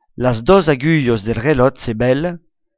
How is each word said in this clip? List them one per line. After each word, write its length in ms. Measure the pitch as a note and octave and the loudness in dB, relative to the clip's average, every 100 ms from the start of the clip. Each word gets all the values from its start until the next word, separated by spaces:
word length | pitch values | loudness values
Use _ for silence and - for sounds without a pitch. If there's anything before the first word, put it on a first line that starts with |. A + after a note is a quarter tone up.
| _ - | _ -4
las 260 | B2 A2+ | -2 0
dos 260 | A#2 G3 D#3 | 4 4 4
agulles 560 | C3 D3+ D#3 A#2+ A2 | 0 0 0 0 -2
del 120 | G#2 A#2 | -2 -4
reloj 380 | C#3 C3+ C3 - | 0 2 2 0
Sebel 640 | - A2 B2 C3+ F3 E3+ _ _ _ | -8 -2 0 0 -2 -8 _ _ _